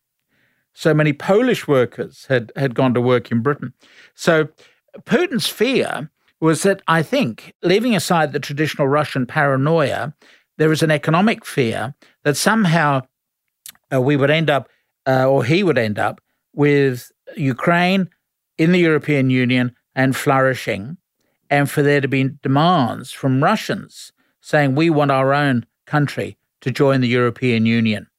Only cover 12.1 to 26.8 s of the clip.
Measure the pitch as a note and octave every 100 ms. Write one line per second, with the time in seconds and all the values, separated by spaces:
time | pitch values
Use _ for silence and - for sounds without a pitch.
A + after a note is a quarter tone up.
12.1 | _ - C#3+ - A3 G3 E3 D3+ C3+ B2+
13.1 | _ _ _ _ _ - - _ C3+ B2+
14.1 | D3 C3+ D#3 D#3 C#3+ B2 _ _ _ -
15.1 | C3 C3 C3+ A#2 E3 G3 B2+ A2 G#2 G#2
16.1 | - _ _ _ - D3 C#3+ C#3 B2 -
17.1 | _ - - C#3 B2 - E3+ F3+ G3 F3+
18.1 | _ _ _ _ - D#3+ F3+ E3 D#3 -
19.1 | D3 C3 C3 B2+ B2+ B2 - _ - C3+
20.1 | B2+ - C3+ C3 B2 - G2+ G#2 F3 _
21.1 | _ _ _ _ C#3+ C#3+ - C#3+ C#3+ C#3
22.1 | C3+ C3+ - C#3+ C3+ E3 F3+ A#2+ G#2+ C3
23.1 | - C#3 C3 D#3 G#3+ - A#2 - - -
24.1 | _ _ _ - D#3 C#3+ C3 E3 D3+ C#3+
25.1 | C3+ C3+ C#3+ C#3+ B2 A2 _ _ D3+ C#3+
26.1 | - G2+ - _ _ - A#2+